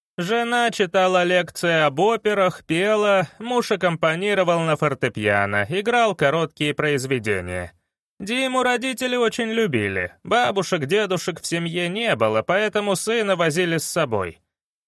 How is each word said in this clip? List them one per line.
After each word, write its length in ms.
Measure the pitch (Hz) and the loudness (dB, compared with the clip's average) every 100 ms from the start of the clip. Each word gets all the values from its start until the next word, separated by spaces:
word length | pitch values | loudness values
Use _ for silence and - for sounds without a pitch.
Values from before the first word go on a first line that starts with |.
| _ - | _ -8
Жена 540 | 180 233 233 240 233 | -2 -2 0 0 0
читала 520 | 220 185 190 185 185 | 0 0 2 4 4
лекции 600 | 175 180 170 - 170 160 | 4 2 0 -2 0 4
об 160 | 151 135 | 2 2
операх, 640 | 202 226 214 202 185 - | 2 2 0 2 2 0
пела, 640 | - 165 202 214 208 196 175 - | -4 0 2 2 4 2 0 -6
муж 340 | 226 247 - | -2 -2 0
аккомпанировал 880 | 196 180 160 160 165 208 196 175 170 | 0 0 0 0 0 0 2 2 2
на 160 | 160 151 | 0 0
фортепиано, 920 | 151 131 127 110 104 101 101 101 101 | 0 0 -4 0 0 2 2 0 -2
играл 460 | 180 208 240 220 185 | -2 0 2 2 2
короткие 580 | 143 160 165 - 147 | 0 0 -4 -4 -4
произведения. 1000 | 139 147 143 131 131 107 95 90 90 87 - _ _ _ _ | -2 -2 -2 -2 -4 0 -2 -2 -6 -8 -14 _ _ _ _
Диму 440 | 196 247 262 254 | -6 -4 -2 0
родители 520 | 247 240 262 254 254 247 | 0 0 -2 -4 -2 0
очень 360 | 226 - 226 | 0 0 -4
любили, 640 | 226 214 120 101 95 90 - | -2 0 0 -2 -4 -6 -10
бабушек, 600 | - 226 247 196 170 175 139 | -2 0 2 0 -2 -4 0
дедушек 560 | 202 202 180 - 165 | 0 0 -2 -4 -8
в 40 | - | -6
семье 440 | 170 170 170 175 | -4 -4 -4 -4
не 260 | 202 233 110 | -4 -2 2
было, 260 | 110 110 | 2 2
поэтому 540 | 110 185 214 208 208 190 | 0 0 0 0 0 -2
сына 400 | - 233 202 180 | 0 -2 0 2
возили 420 | 165 151 175 165 | 2 2 0 0
с 60 | |
собой. 560 | - 175 143 107 90 - _ _ _ _ | -2 -2 0 -2 -4 -8 _ _ _ _